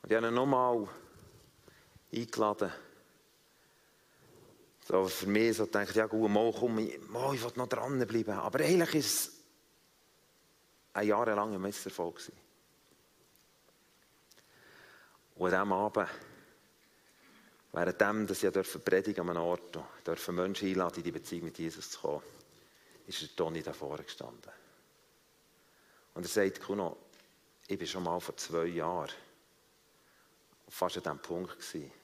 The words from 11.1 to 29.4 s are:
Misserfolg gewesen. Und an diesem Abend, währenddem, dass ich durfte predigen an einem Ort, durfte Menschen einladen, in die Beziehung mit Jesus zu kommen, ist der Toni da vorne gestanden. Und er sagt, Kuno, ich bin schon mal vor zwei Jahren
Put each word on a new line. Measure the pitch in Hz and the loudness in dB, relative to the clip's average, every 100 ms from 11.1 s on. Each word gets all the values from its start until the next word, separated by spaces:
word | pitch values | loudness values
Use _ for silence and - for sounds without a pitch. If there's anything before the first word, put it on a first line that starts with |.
| 104 117 104 107 98 | 4 4 2 0 -2
Misserfolg | 98 101 - - 85 - | -4 -6 -8 -4 -6 -6
gewesen. | - - _ _ _ _ _ _ _ _ _ _ _ _ _ _ _ _ _ _ _ - _ - - - - - - _ _ - | -16 -18 _ _ _ _ _ _ _ _ _ _ _ _ _ _ _ _ _ _ _ -20 _ -20 -20 -20 -20 -20 -20 _ _ 0
Und | 92 92 | 4 4
an | |
diesem | 101 | 4
Abend, | 95 107 107 92 - - - - _ _ _ _ _ _ _ - - - _ _ | 4 2 2 -2 -4 -16 -20 -20 _ _ _ _ _ _ _ -20 -20 -20 _ _
währenddem, | - 87 87 104 107 101 | 0 0 4 2 4 0
dass | 95 | 0
ich | 98 | 2
durfte | 95 92 92 | 2 -2 -2
predigen | - 92 104 95 87 | 2 4 2 -2 -2
an | 85 | 0
einem | 85 | 0
Ort, | 87 - 80 - - | -2 -4 -12 -12 -10
durfte | - 82 - | -6 -4 -2
Menschen | 87 92 95 101 | -2 -2 0 0
einladen, | 92 87 85 | 0 0 -2
in | |
die | 85 | -6
Beziehung | 80 - 87 82 | -6 -8 -8 -8
mit | - | -6
Jesus | 80 78 - | -8 -8 -12
zu | - | -6
kommen, | - 73 - - - - - _ _ - - | -4 -4 -8 -20 -20 -20 -20 _ _ -20 -12
ist | - | -10
der | 78 - | -10 -2
Toni | 82 80 | -2 -2
da | 76 | -6
vorne | 76 71 71 | -8 -8 -8
gestanden. | - - 62 58 - - - _ _ _ _ _ _ _ _ _ _ _ _ - _ | -10 -12 -12 -14 -20 -20 -20 _ _ _ _ _ _ _ _ _ _ _ _ -20 _
Und | - | -10
er | 90 | 0
sagt, | 107 98 - | 2 2 0
Kuno, | - 101 95 - - - - _ _ _ - | -4 -2 -2 -4 -18 -20 -20 _ _ _ -8
ich | 98 | -6
bin | 85 | -4
schon | 92 | -4
mal | 87 87 | -2 -2
vor | - - | -4 -10
zwei | - 82 85 | -4 -2 0
Jahren | 85 80 90 - - - _ | -2 -2 -2 -4 -10 -18 _